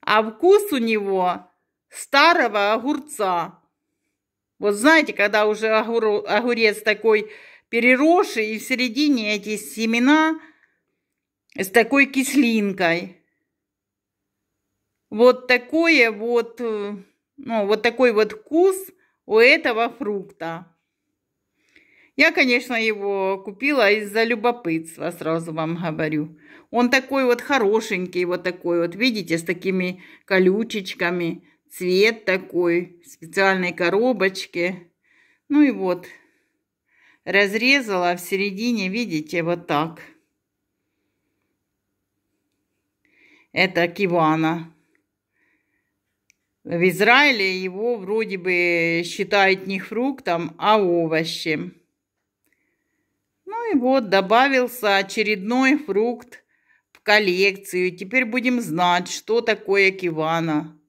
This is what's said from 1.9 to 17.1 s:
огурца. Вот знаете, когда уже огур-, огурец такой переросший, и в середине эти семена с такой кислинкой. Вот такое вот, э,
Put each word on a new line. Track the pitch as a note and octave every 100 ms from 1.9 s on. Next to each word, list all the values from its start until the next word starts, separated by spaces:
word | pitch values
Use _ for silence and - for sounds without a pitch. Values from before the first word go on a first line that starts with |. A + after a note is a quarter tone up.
| - - C#4 D#4 F4 B3 G#3 G3+
огурца. | A3+ A#3+ D4+ - - G3 F3 E3+ - _ _ _ _ _ _ _ _ _ _
Вот | G#3
знаете, | G#3 C#4+ D#4+ A3+
когда | G#3 G#3 G#3+ G#3+
уже | G#3+ A3
огур-, | A3 A3 A#3 A3 G#3 -
огурец | G#3 A#3+ A#3 A3 G3+
такой | - G#3 A3 G#3+ G#3 - - - _
переросший, | A#3 A#3+ B3+ D#4 F4 G4+ A#3 G#3+
и | A3
в |
середине | - B3+ B3+ A3 D4+ C4 G#3+
эти | G#3 G3+ G#3
семена | - - A3+ A#3 B3 D4+ D#4 D#4+ - _ _ _ _ _ _ _ _ _ _ -
с | F#3+
такой | A#3+ A3+ C#4 C4+
кислинкой. | C4+ B3+ C4+ A#3+ A3+ G3+ F#3 F3 E3+ F#3+ - _ _ _ _ _ _ _ _ _ _ _ _ _ _ _ _ _ _ _
Вот | G#3+ B3 B3 -
такое | B3 B3 D#4 E4 D4+ A#3
вот, | G3+ A3+ A#3+ A#3 -
э, | A#3 G#3+ G3+ G3+ F#3